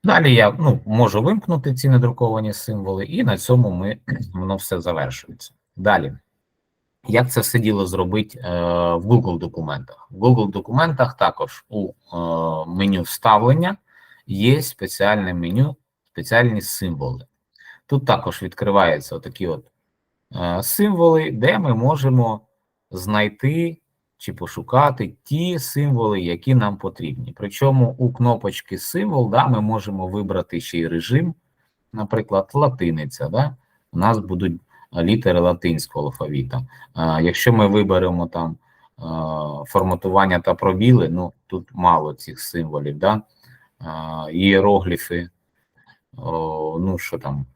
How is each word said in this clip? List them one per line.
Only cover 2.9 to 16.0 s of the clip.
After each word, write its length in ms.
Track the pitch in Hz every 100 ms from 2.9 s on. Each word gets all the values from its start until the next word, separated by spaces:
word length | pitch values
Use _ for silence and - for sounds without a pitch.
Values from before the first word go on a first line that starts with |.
| 95
і 200 | 98 180
на 140 | 226 95
цьому 320 | - 123 113
ми, 280 | 90 98 107 - -
<clears throat> 180 | 92
воно 220 | 92 95 95
все 240 | - 90
завершується. 720 | 85 82 65 64 - - - _ _ -
Далі. 360 | 98 95 71 69 _ _ _ _ _ _ _ _ -
Як 240 | 113 127
це 80 | -
все 180 | - 120
діло 280 | 110 104 92
зробити, 520 | 92 87 104 107 -
е, 120 | 90 87 87 87 87
в 120 | 85 98
Google 320 | 120 123 82
документах? 720 | 85 - 78 71 64 - _
В 140 | 95
Google 260 | 117 120 104
документах 680 | 95 - 127 165 131 120 -
також 480 | 92 - - - _
у, 200 | 107 92
е, 60 | - _ 87 85 82 82 80 80
меню 360 | 87 98 95
вставлення 760 | 82 - 117 107 117 147 175 202 _ _ _ _ -
є 360 | 95 113 143
спеціальне 720 | - - 95 - 98 107 95
меню, 420 | 87 85 104 143 - _ _